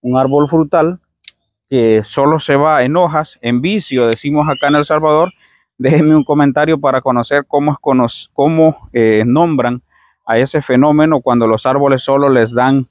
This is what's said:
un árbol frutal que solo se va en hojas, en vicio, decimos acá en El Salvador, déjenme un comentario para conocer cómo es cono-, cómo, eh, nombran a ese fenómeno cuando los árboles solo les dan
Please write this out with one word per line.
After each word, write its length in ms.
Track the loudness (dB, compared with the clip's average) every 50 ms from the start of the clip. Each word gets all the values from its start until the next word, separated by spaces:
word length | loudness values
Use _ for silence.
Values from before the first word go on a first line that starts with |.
un 160 | -4 -2 -2 0
árbol 280 | 0 0 2 0 0
frutal 540 | 2 0 0 0 0 0 0 0 -2 -4 -8 _ _ _ _ _ -20 _ _ _ _ _ _ _ _
que 320 | -2 0 2 2 2 0 -2
solo 340 | -4 -4 0 0 0 0 -2
se 180 | -2 -2 0
va 260 | 0 2 2 2 0
en 140 | 0 0 0
hojas, 420 | 0 0 0 -2 -4 -6 -6 _ _
en 220 | -4 -4 -2 -2
vicio, 440 | -2 -2 -4 -4 -6 -4 -2 0 0
decimos 400 | 0 0 -2 -4 -4 -2 -2 0
acá 220 | -2 -2 -2 0 0
en 60 | 0
El 100 | 0 0
Salvador, 480 | 0 -2 -2 0 0 2 2 0 -2 _ _ _ _ _ _ _ _ _ -4
déjenme 360 | -2 0 2 2 4 4 2
un 80 | 2 2
comentario 540 | 0 0 0 0 0 0 0 0 0 -2 0
para 220 | 0 -2 -2 0
conocer 460 | -2 -2 -2 -2 -2 -2 -4 -4 -4
cómo 260 | _ -4 -2 -2 -2
es 60 | -4 -4
cono-, 260 | -4 -2 0 0 0 -2 -4 -12 -20 _ _
cómo, 560 | -2 -2 0 2 2 2 2 0 -2 -18 -6
eh, 320 | -2 0 2 2 2 2 2
nombran 560 | 2 2 0 0 0 0 -2 -2 -2 -4 -6 _ _ _ _ _ _ _ _ _
a 100 | -2 0
ese 240 | 0 0 0 -2 -6
fenómeno 600 | -2 0 2 2 4 4 4 2 2 2 0 -2
cuando 240 | 0 0 0 0 2
los 180 | 0 0 0 0
árboles 380 | -2 0 0 0 0 0 -2
solo 260 | -2 -2 0 0 2 2
les 240 | 2 2 0 0
dan 360 | 0 0 0 2 0 0 -2 _